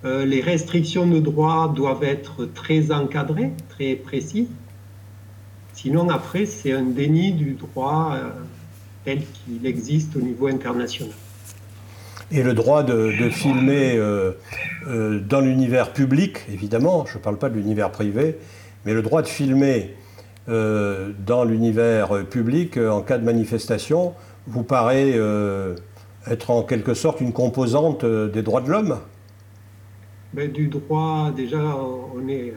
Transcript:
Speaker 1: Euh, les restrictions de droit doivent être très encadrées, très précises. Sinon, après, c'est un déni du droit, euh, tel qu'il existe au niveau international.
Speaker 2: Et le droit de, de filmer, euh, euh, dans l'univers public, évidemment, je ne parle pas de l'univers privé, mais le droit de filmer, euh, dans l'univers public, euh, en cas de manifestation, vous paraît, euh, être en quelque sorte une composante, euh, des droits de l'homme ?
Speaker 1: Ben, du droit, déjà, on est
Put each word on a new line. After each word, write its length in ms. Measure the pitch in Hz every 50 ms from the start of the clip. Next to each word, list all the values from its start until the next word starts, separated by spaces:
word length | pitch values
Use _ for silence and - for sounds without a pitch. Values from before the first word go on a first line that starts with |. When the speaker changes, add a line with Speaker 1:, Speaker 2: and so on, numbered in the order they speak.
| -
Speaker 1:
Euh, 200 | 131 131 135 135
les 160 | 135 139 131
restrictions 640 | 131 165 175 160 156 - - 175 156 - - 185 175
de 120 | 175 170 160
droit 540 | 151 147 151 151 156 160 160 160 160 156 147
doivent 300 | 127 139 139 135 - 151
être 400 | 139 139 143 - - - - 123
très 480 | 107 - - - - 160 156 151 151
encadrées, 600 | 156 147 139 135 - 147 - 156 156 180 247 269 - - - -
très 260 | - - 139 135 131
précises. 520 | 131 - - - 135 - 156 - 208 240 240 - - - - - - - - - - - - - - - - - - - - - - - -
Sinon, 360 | - - - 131 147 165 175 175
après, 360 | 160 - - - - 180 208
c'est 260 | - - - - 139
un 100 | 131 135
déni 500 | 127 127 123 131 143 147 156 165 180 196
du 200 | 185 160 147 139
droit, 600 | 131 - 156 - - 131 143 160 151 156 160 160 139
euh, 140 | 127 127 120 - - - - - - - - - - - - - - -
tel 160 | 139 139 147 156
qu'il 400 | - - - - 123 117 117 123
existe 500 | 131 120 120 110 127 151 160 151 - -
au 40 | 139
niveau 280 | 123 127 120 120 139 135
international. 680 | 131 127 117 123 120 120 120 113 - - 123 110 101 - - - - - - - - - - - - - - - - - - - - - - -
Speaker 2:
Et 120 | - 143
le 100 | 127 127
droit 300 | 120 110 113 123 143 151
de, 320 | 143 127 123 113 110 110 104 104
de 120 | 120 117
filmer, 680 | - - - 143 135 127 131 131 139 143 135 131 120
euh, 360 | 113 107 104 104 101 95 92 92 - - - - - - - - - - 143
euh, 320 | 123 113 110 107 107 104
dans 200 | 101 101 139 139
l'univers 520 | 135 131 131 131 131 120 123 127 113 -
public, 460 | - - 139 127 131 147 190 196 - - - -
évidemment, 540 | 104 90 98 104 113 113 131 170 185 165 135
je 100 | - -
ne 60 | 104
parle 160 | - 107 104 101
pas 100 | 139 135
de 60 | 117
l'univers 360 | 110 98 104 110 104 101 98
privé, 460 | - - 107 104 101 113 143 160 156 - - - - - - - - - -
mais 80 | 104
le 80 | 107 113
droit 220 | 107 - 147 160
de 60 | 156 156
filmer, 680 | - - 143 135 131 135 139 139 135 117 92 - - - - - - - - - - - - -
euh, 640 | 113 113 110 107 107 107 104 101 98 95 95 101 101 98 98
dans 200 | 101 120 127 123
l'univers 840 | 113 113 110 113 117 107 113 117 117 113 110 101 87 101 101 95
public, 500 | 95 - 127 113 117 131 165 180 175 -
euh, 140 | 127 117 110
en 100 | 107 104
cas 160 | 101 - 135
de 80 | 123 113
manifestation, 880 | 117 117 117 110 110 120 113 - - 117 104 - - 151 170 180 175 - - - - - - - -
vous 140 | 113 120
paraît, 500 | 113 - 139 127 113 117 131 135 139 139 127
euh, 600 | 113 107 107 104 104 104 101 98 98 98 95 90 87 - - - - - - - - - 113
être 220 | 120 117 - -
en 120 | 120 117
quelque 320 | 113 - 135 117 104 - 120
sorte 260 | 117 - 160 - -
une 120 | 131 120
composante, 720 | 113 - 127 123 - 135 131 117 117 143 156 165 143 - -
euh, 240 | 117 113 110 107 104
des 140 | 98 110
droits 180 | 107 104 104 127
de 100 | 123 135
l'homme ? 280 | 170 214 220 180 131 101 - - - - - - - - - - - - - - - - - - - - - - - - - - -
Speaker 1:
Ben, 160 | 143 147 147
du 180 | - 147 151 147
droit, 640 | - 147 - - 156 156 160 160 156 156 156 151 131
déjà, 240 | 131 131 117 147 151
on 680 | 151 151 143 135 135 127 127 127 123 - 131 123 131 131
est 260 | 139 135 120 120 110